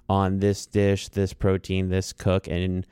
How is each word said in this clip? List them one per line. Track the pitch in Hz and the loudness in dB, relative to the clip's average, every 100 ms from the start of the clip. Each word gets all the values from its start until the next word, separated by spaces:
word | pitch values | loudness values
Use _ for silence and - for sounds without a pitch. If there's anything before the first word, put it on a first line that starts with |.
| - | -2
on | 98 95 95 | 2 2 2
this | 101 101 - | 2 0 -2
dish, | 104 101 98 - | 2 2 2 -2
this | - 95 | -2 -2
protein, | - 101 95 - 95 92 | 0 0 0 -2 -2 0
this | 92 - | -2 -4
cook, | - 101 92 - | -4 0 0 0
and | 85 92 92 90 | -2 -2 -2 -6